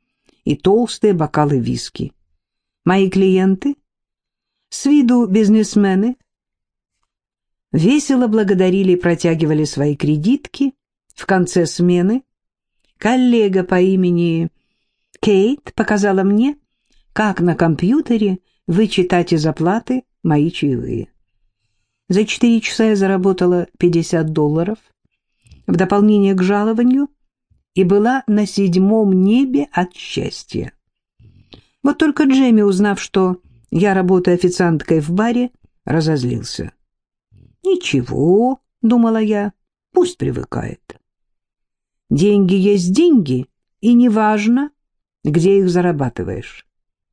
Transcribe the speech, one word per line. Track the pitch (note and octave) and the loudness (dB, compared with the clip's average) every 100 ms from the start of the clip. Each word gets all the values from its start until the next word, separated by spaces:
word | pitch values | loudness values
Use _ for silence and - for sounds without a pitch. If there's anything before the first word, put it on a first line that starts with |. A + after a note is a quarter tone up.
| _ _ _ _ | _ _ _ _
и | - D3 | -6 -2
толстые | F#3 G#3+ A#3 - G#3+ | 0 0 0 -2 0
бокалы | F3+ D3 D3+ D3 C#3 | 0 -2 -2 0 -2
виски. | A#2+ A#2+ - - C3+ _ _ _ _ _ _ _ | -4 -6 -10 -12 -12 _ _ _ _ _ _ _
Мои | - F#3+ F#3+ | 0 0 2
клиенты, | F#3+ F#3+ F#3 F#3 F#3+ C#4 C#4 _ _ _ _ _ _ _ _ - | 2 2 2 2 0 -4 -8 _ _ _ _ _ _ _ _ -18
с | - C#4 | -4 2
виду | D4 A#3+ B3 A3 | 4 4 2 2
бизнесмены, | G3+ G#3 G#3+ G#3+ G#3 G3+ F#3 A3+ B3+ _ _ _ _ _ _ _ _ _ _ _ _ _ _ - | 2 4 2 2 2 2 2 -2 -6 _ _ _ _ _ _ _ _ _ _ _ _ _ _ -6
весело | E3+ F3 D4 C#4+ C4 B3 | 0 2 2 2 0 2
благодарили | A3 G3+ F#3 F#3 F#3+ F#3+ | 0 0 2 2 2 2
и | F3 | 2
протягивали | F3 E3+ F3 E3 D#3 D#3 | 0 0 0 0 0 0
свои | D3+ - D3 C#3+ | -2 -2 -4 -2
кредитки. | D3 D3+ F3 C#4+ - - C#4 - _ _ _ | -2 0 0 -2 -4 -4 -4 -6 _ _ _
В | - | -14
конце | - F#3+ F3 F3+ | -2 0 0 0
смены | E3 - F3 F3 F3+ B3 _ _ _ _ _ _ _ _ | -2 0 0 2 0 -2 _ _ _ _ _ _ _ _
коллега | G#3+ B3+ B3+ A#3 G3+ F#3 | -2 2 2 2 2 0
по | F#3 F#3 | 0 0
имени | F#3+ F#3+ F3+ F3 E3+ E3 E3 _ _ _ _ _ _ - | 2 2 0 0 0 -2 -4 _ _ _ _ _ _ -4
Кейт | - F#3+ G#3+ D4 - | 0 2 2 -2 -8
показала | - G#3+ G#3 G3+ F#3+ | -6 -2 0 0 0
мне, | F#3+ G#3 C4+ D4 _ _ _ _ _ - | 0 0 0 -4 _ _ _ _ _ -4
как | G#3+ F#3 | -4 0
на | F3 | -2
компьютере | D#3+ E3 D3 F3 C#4+ - A#3 G#3 F#3 _ _ - | 0 0 0 0 0 0 0 0 -4 _ _ -4
вычитать | E3+ G#3+ - F3+ F3+ F3 | 0 0 0 0 0 0
из | E3 D#3 | -2 -2
оплаты | D3 E3 A3 - B3+ - _ | -2 -2 -2 -4 -6 -8 _
мои | - D3 D#3+ | -2 0 0
чаевые. | - D3 A#2+ B2+ - - _ _ _ _ _ _ _ _ _ - | -2 -4 -4 -6 -8 -10 _ _ _ _ _ _ _ _ _ -4
За | F#3 G#3+ | -2 -2
четыре | - A#3+ A3+ | 0 2 2
часа | - - A3 | -2 -2 0
я | G3+ | 0
заработала | F#3+ F#3+ G3 F#3 F3+ F3 F3 - | 0 0 0 0 0 0 -4 -2
пятьдесят | F3 E3 E3 E3+ D#3+ | 0 0 -2 -4 -2
долларов | D#3 D3 D#3 F3 A3 _ _ _ _ _ _ _ - - | -2 0 -2 -4 -8 _ _ _ _ _ _ _ -14 -4
в | F3 | -2
дополнение | F#3 G3+ G#3+ G#3 G3 | 2 2 4 4 2
к | F#3+ | 2
жалованию | F#3 G3+ G#3 A3+ A#3+ C4 C#4+ _ _ _ _ _ _ | 0 0 -2 0 2 0 -2 _ _ _ _ _ _
и | - | -2
была | F#3 G3+ A3 C4 A#3 | 2 2 2 -2 0
на | G#3 | -2
седьмом | G#3 - G3 F3 F#3+ A3 G3+ F#3 | -2 -2 0 2 2 2 2 2
небе | F#3+ A#3+ C4+ C#4 C#4+ | 2 2 0 -2 -2
от | - F3+ | -4 -6
счастья. | - - - - - - A2+ - _ _ _ _ _ - _ _ - _ _ | -8 -12 -8 -8 -12 -12 -10 -10 _ _ _ _ _ -20 _ _ -20 _ _
Вот | C#4 - | -4 0
только | D#4+ C#4+ | -2 0
Джемми, | C#4+ C4+ C4 A3 | 0 2 4 4
узнав, | G#3 F#3 G#3 G3 | 2 2 0 -2
что | - G3 F#3 F3+ _ _ - | -4 -2 -2 -2 _ _ -6
я | E3 G3+ | -2 0
работаю | F#3+ F#3 F#3 F3+ | 2 2 2 2
официанткой | F3 F3+ F3+ F3 D#3 - D#3+ | 0 0 0 0 0 0 -2
в | D3 | 0
баре, | F3+ A3+ B3 B3 _ _ _ - | -2 0 -2 -4 _ _ _ -4
разозлился. | D#3 D#3 D3+ B2 A#2+ A2 - - _ _ _ _ _ _ F#2+ F2 _ | -2 0 -2 -4 -6 -10 -12 -14 _ _ _ _ _ _ _ _ _
"Ничего", — | F#4+ F4+ - C3+ B2 - D#3 G3 B3 C4 _ - | -2 -2 -2 -4 -2 -2 2 2 2 -4 _ -4
думала | A3+ A#3+ A3+ A3 | 0 2 2 0
я, — | G#3+ G#3 G3+ - _ _ _ | -2 -2 -4 -10 _ _ _
"пусть | F4+ F4+ - | -2 -2 -2
привыкает". | C#3 B2+ - - - - - - _ _ _ _ _ _ _ _ _ _ - | -6 -6 -8 -10 -10 -14 -20 -20 _ _ _ _ _ _ _ _ _ _ -6
Деньги | C#3+ G3+ G3+ F#3 | 0 2 2 2
есть | G3 G3 G3+ F3 | 2 2 0 0
деньги, | G3+ F4 C4+ C#3+ B2+ C3 _ _ - | 0 2 2 0 -4 -6 _ _ -4
и | A3 | 2
неважно, | A#3+ B3 G#3+ G#3+ G#3+ G#3+ B3 D4 _ _ _ _ _ | 4 4 2 0 0 0 -2 -4 _ _ _ _ _
где | D3 D#3+ F3+ G3 | -2 0 2 2
их | F#3 | 2
зарабатываешь. | F3 F3+ D3+ B2+ - F#3 G2 - - _ _ _ _ _ | 0 0 -2 -4 -6 -8 -8 -12 -20 _ _ _ _ _